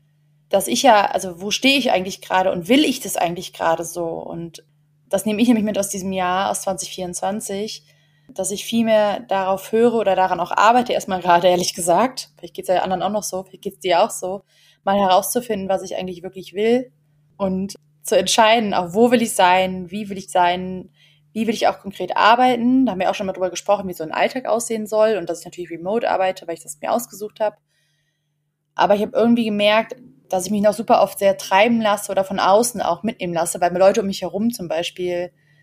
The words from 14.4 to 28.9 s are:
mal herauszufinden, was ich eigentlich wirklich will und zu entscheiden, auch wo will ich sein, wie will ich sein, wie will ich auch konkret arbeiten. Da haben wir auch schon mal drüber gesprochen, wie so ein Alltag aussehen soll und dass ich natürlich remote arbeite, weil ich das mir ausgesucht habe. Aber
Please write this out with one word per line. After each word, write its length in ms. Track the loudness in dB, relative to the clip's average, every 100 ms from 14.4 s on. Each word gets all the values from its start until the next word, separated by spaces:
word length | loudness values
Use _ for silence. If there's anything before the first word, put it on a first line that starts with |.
| -14 _ _ _
mal 140 | -2 2
herauszufinden, 720 | 4 4 2 -4 -4 -4 -2
was 140 | -4
ich 140 | -4 -8
eigentlich 260 | -8 -10
wirklich 320 | -14 -16 -12
will 380 | -2 2 0 -2 _ _ _ _ -6
und 380 | -4 -4 -6 -10 _ _
zu 140 | 0 0
entscheiden, 560 | 2 4 6 4 2
auch 220 | -2 -2
wo 160 | 2 4
will 100 | 4
ich 140 | 2
sein, 560 | 2 4 4 2 -4 -10
wie 180 | -10 -10
will 80 | -12
ich 140 | -4
sein, 600 | 0 2 0 -6 -10 -12 _ _ _ _
wie 140 | -4 -4
will 80 |
ich 140 | 0 -2
auch 120 | -2
konkret 360 | -10 -10 -4 2
arbeiten. 720 | 4 6 4 2 2 2 2
Da 60 |
haben 80 | 0
wir 100 | -2
auch 40 |
schon 120 | -2 -6
mal 80 |
drüber 160 | -4 -6
gesprochen, 360 | -4 -2 -2 -2
wie 60 |
so 100 | -10
ein 100 | -6
Alltag 340 | -2 -2 -2 -4
aussehen 400 | -4 -2 -6 -2
soll 320 | 2 2 0
und 100 | -4
dass 120 | -8
ich 40 |
natürlich 260 | -12 -14 -12
remote 380 | -10 -6 -2 0
arbeite, 380 | 0 0 -4 -10
weil 80 |
ich 80 | -12
das 180 | -14 -10
mir 100 | -4
ausgesucht 500 | -4 -4 -12 -14 -4
habe. 160 | -4 -4 _ _ _ _ _ _ _ _ _ _ _
Aber 200 | 0 2